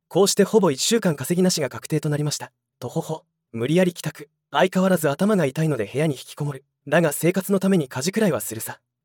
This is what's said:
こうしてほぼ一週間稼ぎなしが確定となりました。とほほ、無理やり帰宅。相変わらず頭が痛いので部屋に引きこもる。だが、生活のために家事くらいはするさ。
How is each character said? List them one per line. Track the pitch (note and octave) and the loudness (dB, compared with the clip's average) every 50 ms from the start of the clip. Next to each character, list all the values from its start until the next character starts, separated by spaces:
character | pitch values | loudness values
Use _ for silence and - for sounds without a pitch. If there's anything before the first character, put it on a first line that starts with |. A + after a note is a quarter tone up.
| _ | _
こ | _ - E3 G3 | _ 2 2 2
う | |
し | F#3+ - | 4 4
て | - F#3+ | 2 2
ほ | - - A3 | 4 4 4
ぼ | F#3+ D#3+ | 4 4
一 | C3+ - | 0 0
週 | - - A3+ A#3 | 0 0 0 2
間 | A3 F3+ D3 | 2 0 -2
稼 | - C3 - F3 | -2 -2 -2 0
ぎ | F3+ F#3 | 2 2
な | F#3 | 2
し | - E3 | 2 0
が | C#3+ B2+ | -4 -4
確 | - - - | -6 -10 -6
定 | - D#3+ D3+ | -4 -4 -2
と | - D3+ | 0 -2
な | D3 | -2
り | D3 D3 | 0 -2
ま | D3 | -2
し | - | -4
た。 | - C3+ - _ _ _ _ _ - | -6 -10 -12 _ _ _ _ _ -12
と | - A#2+ | -12 -6
ほ | - D#3+ | -6 -6
ほ、 | D#3+ D#3+ D#3 - _ _ _ _ _ _ | -6 -6 -8 -10 _ _ _ _ _ _
無 | - A2+ A#2 | -6 -4 -2
理 | C#3 D#3+ | 2 4
や | F3+ F#3 | 4 4
り | F3+ F3 | 2 0
帰 | - | -4
宅。 | - D#3 - - - _ _ _ _ _ | -10 -10 -10 -10 -18 _ _ _ _ _
相 | - C#3+ F3 F#3+ - | 2 2 2 2 2
変 | F#3 | 0
わ | F#3 F#3+ | 2 2
ら | F#3 | 2
ず | E3 D#3 C#3+ | 2 2 -2
頭 | C#3 - F#3+ G#3 A3 | 0 0 0 2 2
が | F#3 D#3 | 2 2
痛 | C3+ C3 D#3+ D#3+ | 0 0 0 0
い | D#3 | 0
の | C#3+ | 0
で | A2+ G2+ G2+ | -2 -4 -4
部 | - C3 | -2 0
屋 | D#3+ | 0
に | D#3+ C3+ | 0 -2
引 | - | -4
き | - - - | -8 -16 -10
こ | - D3 | -8 -6
も | D3 C#3 | -6 -6
る。 | C3 _ _ _ _ - | -10 _ _ _ _ -6
だ | C#3 D3 D#3+ | 0 2 2
が、 | E3 D3 | 4 2
生 | C#3+ - D3+ E3+ F3 | 0 0 0 0 0
活 | F#3+ F3+ - | 0 -2 0
の | G3+ F#3 | 0 2
た | - F#3+ | 2 4
め | G3 | 2
に | F3 C#3+ | 2 2
家 | C3 - B2+ | 0 -6 -6
事 | C#3+ F#3 | -4 -2
く | G3 A3 | 0 2
ら | A3 | 2
い | F#3 | 2
は | C#3 G#2 | 0 0
す | - - A2 | -4 -6 -10
る | A2+ | -10
さ。 | - - - - _ _ _ _ | -10 -10 -12 -14 _ _ _ _